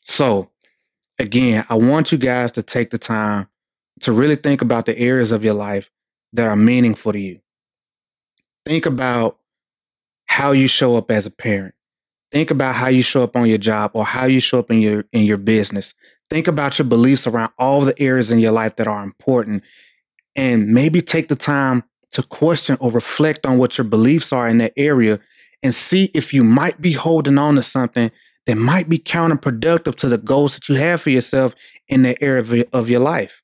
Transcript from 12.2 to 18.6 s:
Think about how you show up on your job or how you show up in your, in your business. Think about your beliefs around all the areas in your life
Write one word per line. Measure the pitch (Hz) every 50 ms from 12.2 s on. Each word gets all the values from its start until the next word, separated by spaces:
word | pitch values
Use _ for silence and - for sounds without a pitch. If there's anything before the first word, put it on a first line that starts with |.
| _ _
Think | - 147 160 156
about | 156 135 139 131 127
how | 117 127
you | 131 131 127
show | 120 - - 135 123
up | 120 _
on | 123 120
your | 113 110
job | 104 98 110 107 107 107 104 -
or | 113 107
how | - - 127 131
you | 131 131 131
show | 123 - - 123
up | 117 -
in | 117 113
your, | 107 107 104 104 104 _
in | - 113 107
your | 104 107
business. | 98 98 110 110 110 101 - 107 101 95 - - _ _ - _ _ _ _
Think | - 160 160
about | 180 160 147 143 139 -
your | - 147
beliefs | 123 120 117 117 131 139 127 -
around | 123 113 117 113 113 _
all | - 127 135 139 143
the | 143 135 - -
areas | 143 131 131 131 117 104
in | 117 117
your | 113 110
life | 110 117